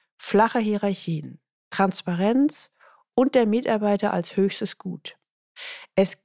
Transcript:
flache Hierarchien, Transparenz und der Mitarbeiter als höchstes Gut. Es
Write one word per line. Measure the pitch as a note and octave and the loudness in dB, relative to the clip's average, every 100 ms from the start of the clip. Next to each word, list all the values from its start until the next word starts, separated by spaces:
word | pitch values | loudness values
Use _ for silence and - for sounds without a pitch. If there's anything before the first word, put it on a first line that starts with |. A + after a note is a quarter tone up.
| _ - | _ -18
flache | - G3+ A3+ B3 | 0 4 4 2
Hierarchien, | G#3+ G#3 G3+ F#3+ - D#3 C#3 C3 _ _ - | 0 0 -2 -4 -6 -6 -8 -18 _ _ -8
Transparenz | - F#3+ - - F3 G3+ B3+ D4 - - _ _ _ _ | 0 0 0 -6 0 2 2 2 -2 -18 _ _ _ _
und | - C4 | 0 4
der | C4 A3 | 4 4
Mitarbeiter | A3+ B3+ G#3+ G#3 G3+ G#3 | 2 0 0 2 2 0
als | F3 F3 - | -2 -4 0
höchstes | F#3+ - G#3 - | 0 0 -8 -10
Gut. | F#2 E2+ - - _ _ _ - - - - | -12 -12 -14 -20 _ _ _ -20 -18 -18 -6
Es | - F#3+ - | 0 0 -2